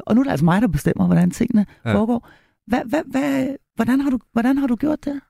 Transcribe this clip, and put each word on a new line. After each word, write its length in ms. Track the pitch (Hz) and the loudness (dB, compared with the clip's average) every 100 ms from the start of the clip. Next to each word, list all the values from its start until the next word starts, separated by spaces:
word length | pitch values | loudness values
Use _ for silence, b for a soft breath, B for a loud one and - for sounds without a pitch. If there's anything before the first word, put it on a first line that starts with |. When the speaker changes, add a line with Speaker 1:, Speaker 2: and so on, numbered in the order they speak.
| - | 0
Speaker 1:
og 80 | |
nu 60 | 220 | 2
er 40 | |
det 60 | 269 | 2
altså 140 | 131 | 2
mig, 180 | 160 185 | 2 2
der 60 | 226 | 2
bestemmer, 380 | 147 160 - 180 | 0 -2 0 2
hvordan 240 | 170 180 | 2 2
tingene 360 | - - 214 196 b | 0 0 0 0 b
Speaker 2:
Ja. 100 | 117 | -2
Speaker 1:
foregår." 340 | 202 220 233 b b b b - | 0 0 -2 b b b b -4
Hva-, 100 | 247 254 | -4 -2
hva-, 140 | 294 269 262 | -4 -4 -4
hva-, 560 | 285 269 262 277 _ - | -2 -2 -4 -6 _ -4
hvordan 240 | 226 269 | 0 0
har 100 | 277 | 0
du, 80 | 254 - | -2 -4
hvordan 260 | 233 226 277 | -2 0 2
har 80 | 277 | 0
du 80 | 240 | 0
gjort 280 | 302 302 | -2 -2
det? 80 | - | -4
Og 80 | 285 - | -8 -12